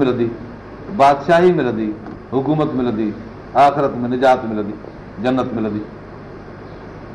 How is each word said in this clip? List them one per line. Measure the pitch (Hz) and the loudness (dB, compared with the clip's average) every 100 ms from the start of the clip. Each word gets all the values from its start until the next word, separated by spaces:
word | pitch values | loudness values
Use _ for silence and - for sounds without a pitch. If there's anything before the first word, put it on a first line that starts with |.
ملندي، | 131 117 117 - - - - - - 101 | 2 2 0 -4 -12 -14 -16 -14 -4 4
بادشاهي | 139 139 - 170 180 | 6 6 4 6 6
ملندي، | 165 127 110 110 107 - - - | 6 2 0 -2 -4 -10 -14 -4
حڪومت | 127 135 151 147 127 | -2 2 2 2 0
ملندي، | 123 110 107 107 - - - 123 143 | 0 0 -2 -4 -10 -14 0 4 6
آخرت ۾ | 143 139 120 120 | 4 0 0 -2
نجات | 127 131 127 110 | 2 4 4 2
ملندي، | 107 101 107 - - - - | -4 -4 -8 -12 -16 -14 -4
جنت | 123 131 120 113 | 0 0 0 -2
ملندي. | 110 104 - - - - - - - - - - - - - | -2 -4 -6 -12 -16 -16 -16 -16 -16 -16 -16 -16 -16 -16 -16